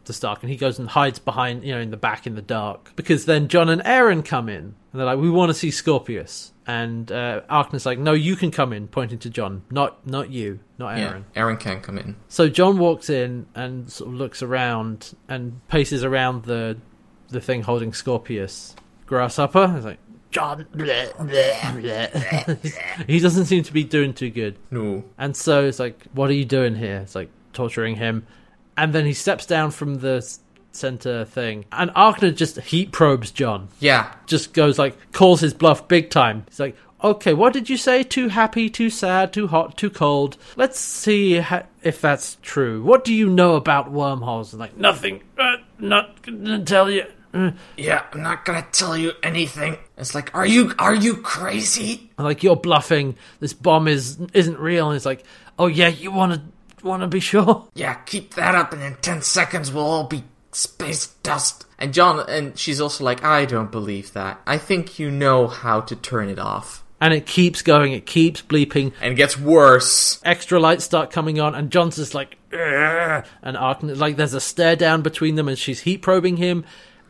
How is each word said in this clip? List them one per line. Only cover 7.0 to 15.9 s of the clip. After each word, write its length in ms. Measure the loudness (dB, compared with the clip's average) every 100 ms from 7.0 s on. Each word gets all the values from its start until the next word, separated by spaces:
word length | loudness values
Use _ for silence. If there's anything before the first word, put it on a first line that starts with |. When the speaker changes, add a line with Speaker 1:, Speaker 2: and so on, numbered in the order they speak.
| -8
Speaker 1:
uh, 300 | -6 -4 -6 0
Arkner's 360 | 0 0 -4 -4
like, 140 | -2
"No, 140 | 2
you 220 | 2 2 0
can 140 | -2
come 220 | -2 -4
in," 140 | -4 -8
pointing 320 | -6 -6 -8
to 100 | -10
John. 320 | -8 -8 -8 -8
"Not, 340 | -4 -4 -4 -10
not 240 | -8 -8
you, 280 | -8 -8 -10 _ -14
not 180 | -10 -6
Speaker 2:
Yeah, 120 | -8
Speaker 1:
Aaron." 160 | -8 -12 -4
Speaker 2:
Aaron 220 | -4 -4
can't 260 | -6 -8
come 140 | -10 -10
in. 160 | -10 -14 -14
Speaker 1:
So 220 | 0 2
John 280 | 4 4 4
walks 300 | 2 0 -2
in 360 | -4 -4 -6 -12 -12
and 340 | -10 -10 -14
sort 200 | -16 -14
of 60 | -10
looks 260 | -10 -8
around 720 | -4 -2 0 -2 -4 -8 -14 -20 -12
and 320 | -10 -10 -14 _
paces 360 | 0 2